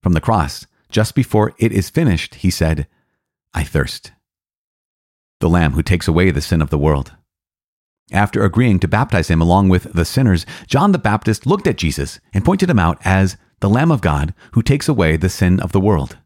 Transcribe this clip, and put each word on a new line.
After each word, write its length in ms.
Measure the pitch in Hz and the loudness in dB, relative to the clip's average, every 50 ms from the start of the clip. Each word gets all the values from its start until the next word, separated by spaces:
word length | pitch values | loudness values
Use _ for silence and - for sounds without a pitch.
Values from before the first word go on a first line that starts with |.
From 120 | _ - 87 | _ 0 0
the 80 | 78 | 0
cross, 440 | - - 113 101 76 71 - - - _ _ _ _ _ | 0 0 0 0 0 -4 -6 -12 -18 _ _ _ _ _
just 240 | - 110 107 - - | -2 -2 -2 0 0
before 400 | - 127 - - 107 104 110 - _ | -2 -2 0 2 0 0 0 0 _
"It 140 | - 113 | -2 0
is 180 | 104 98 90 - | 0 -2 -4 -2
finished," 460 | _ 160 170 135 90 78 - - - | _ 0 2 2 0 0 -2 -8 -14
he 140 | - - 95 | -4 -2 -2
said, 380 | - - 85 80 80 73 71 - _ _ _ _ _ _ _ _ _ _ _ _ _ | 0 0 0 -2 0 -2 -6 -10 _ _ _ _ _ _ _ _ _ _ _ _ _
"I 100 | - 78 | -8 -6
thirst." 500 | - - 78 65 60 - - _ - _ _ _ _ _ _ _ _ _ _ _ _ _ _ _ _ _ _ _ _ _ _ _ _ _ _ | -4 -2 -4 -4 -4 -6 -14 _ -20 _ _ _ _ _ _ _ _ _ _ _ _ _ _ _ _ _ _ _ _ _ _ _ _ _ _
The 80 | - 85 | 0 2
Lamb 240 | 85 87 85 76 65 | 2 4 2 2 0
who 100 | 76 80 | 0 0
takes 240 | - 98 85 - - | 0 -2 -2 0 0
away 240 | 82 82 92 92 | 0 2 2 2
the 80 | 85 - | 0 -2
sin 220 | - - 95 82 | -2 -2 0 0
of 80 | 76 71 | 0 0
the 80 | - 73 | -2 0
world. 340 | 71 78 76 69 67 - - _ _ _ _ _ _ _ _ _ _ _ _ _ _ _ _ _ _ _ - | 2 2 0 0 -2 -8 -14 _ _ _ _ _ _ _ _ _ _ _ _ _ _ _ _ _ _ _ -2
After 320 | 95 104 101 - 110 101 | -2 -2 0 0 0 -2
agreeing 340 | 98 85 110 123 120 101 92 | 0 0 2 2 2 2 0
to 80 | - 82 | 0 0
baptize 420 | 73 110 - - - 92 80 - | 0 -2 -2 0 0 -2 0 0
him 120 | 90 82 | 0 0
along 260 | 82 85 87 95 98 95 | 2 2 2 4 4 4
with 240 | 92 90 - - | 2 2 0 -4
the 140 | - 85 82 | -4 -4 -4
sinners, 400 | - - - 135 117 92 82 - - - - - - | -2 0 0 2 2 2 0 -2 -6 -18 -20 -10 -4
John 260 | - 135 175 202 285 | -2 0 2 2 0
the 40 | 269 | 0
Baptist 480 | - 110 104 107 - - 110 - - | 0 -2 -4 -2 -2 -2 -4 -2 0
looked 220 | 127 190 196 - - | -2 -2 0 0 -2
at 100 | 107 - | -2 -2
Jesus 440 | - 80 67 - 71 71 - - _ _ - | -4 -4 -4 -4 -6 -8 -8 -18 _ _ -4
and 120 | 90 - | -2 0
pointed 240 | 165 190 196 190 180 | 0 0 0 0 0
him 100 | 160 107 | 2 2
out 180 | 82 82 85 - - | 2 0 -2 -2 -2
as 320 | 92 95 95 98 92 - - _ _ _ _ | 0 2 2 2 0 -2 -6 _ _ _ _
the 100 | - 101 | -2 0
Lamb 220 | 101 123 151 165 | 2 2 2 0
of 80 | 156 120 | 0 0
God 340 | - 85 73 71 71 82 - _ - - - | 0 -2 0 0 -2 -4 -6 _ -18 -4 -2
who 80 | 120 | -2
takes 260 | 113 - - 143 - - | 0 0 0 0 0 -2
away 300 | 151 110 90 80 78 80 | 0 0 2 2 2 0
the 100 | 82 92 | 0 -2
sin 320 | - - 98 90 90 95 | -2 0 0 2 2 0
of 140 | - 87 - | 0 -2 -2
the 80 | 98 | 0
world. 360 | 95 104 104 80 67 60 - - _ | 0 2 0 0 -2 -6 -12 -20 _